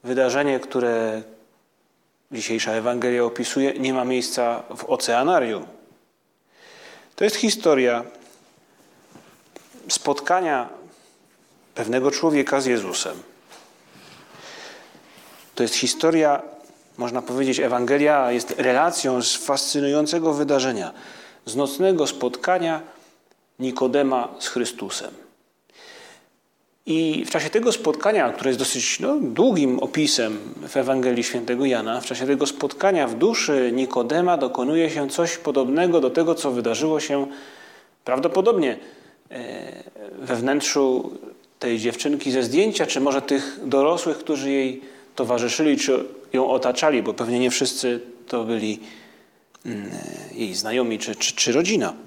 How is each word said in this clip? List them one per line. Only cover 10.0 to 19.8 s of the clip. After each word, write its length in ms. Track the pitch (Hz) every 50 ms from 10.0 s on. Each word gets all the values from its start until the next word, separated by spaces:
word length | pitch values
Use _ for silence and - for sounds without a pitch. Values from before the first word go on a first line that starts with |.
| - - 143 139 - - 175 185 185 165 147 131 120 - - - - - - _ _ _ _ _ _ _ _ _ _ _ _ _ _ _ _
pewnego 360 | - 117 107 120 131 131 143
człowieka 500 | 139 - - 165 151 143 135 - - 139
z 40 | 131
Jezusem. 580 | 131 123 113 101 92 87 - - 90 80 - - - - _ _ _ - - - - _ _ _ _ - - - - - - - - - - - - - - - - - - - - - - - - - - - - - - - - - -
To 40 | 123
jest 120 | 113 -
historia, 680 | - 131 123 - - - 160 165 160 156 147 143 139 - - - - - - - _ _ _ _ -
można 240 | 120 120 117 127
powiedzieć, 380 | 110 - 123 131 139 131 127 -
Ewangelia 720 | - 123 123 123 123 120 139 143 147 147 151 143 131 123
jest 240 | 123 120 117 - - -
relacją 640 | 123 127 127 131 156 175 175 - - 135 127 123
z 140 | 117 - -
fascynującego 960 | - - - 139 135 135 - - 147